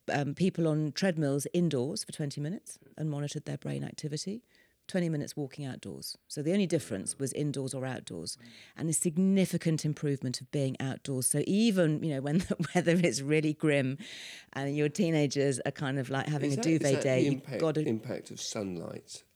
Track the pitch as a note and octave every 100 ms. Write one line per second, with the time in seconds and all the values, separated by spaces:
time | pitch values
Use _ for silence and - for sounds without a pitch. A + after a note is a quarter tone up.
0 | - C#3 C#3 C#3+ F3+ E3+ E3 D3+ D3+ -
1 | G3 D#3+ C#3+ C#3 - F3 F3 C#3 C3 F3+
2 | - - D3 D3 D3 G3+ - - - -
3 | D#3 C#3+ C#3+ D3+ D3 C#3+ D3 C#3 C3+ -
4 | D#3 D3+ - A3 - _ _ _ - F#3+
5 | E3+ D3+ - - C#3 - C#3 - G2 C#2
6 | - - - - D3 G3 F#3 D#3+ - G2
7 | G#2+ - C#3 - D3 C3+ C3+ C3+ C3 B2
8 | - F2 D#2+ - - - - - D#3+ D#3
9 | F3+ D#3 F#3+ F#3+ F3+ E3+ E3+ D#3 D3+ D3
10 | D3+ C#3 C3 - C3 D3+ C3+ B2+ C3+ -
11 | - C3 B2+ D3 - G3 A#3 F#3 D#3+ D3+
12 | D#3+ C3+ C#3 D#3+ - - D#3+ F3+ E3 F3
13 | E3+ B2 C#3 D#3 D3+ D3+ D#3 C#3+ C3 C#3
14 | - - - - - C3+ C#3 D3 D3 D3
15 | E3+ D#3+ C#3+ C#3+ C#3 B2+ - - C#3+ C3+
16 | B2 C3+ C#3 D3+ C#3+ C3+ E3 D#3 D3+ C#3
17 | C3+ C3 C#3+ C3+ - A2+ D#3+ D3+ D3+ A2
18 | B2 F#2+ - - - A#2 G2 F2 E2 E2+
19 | - - -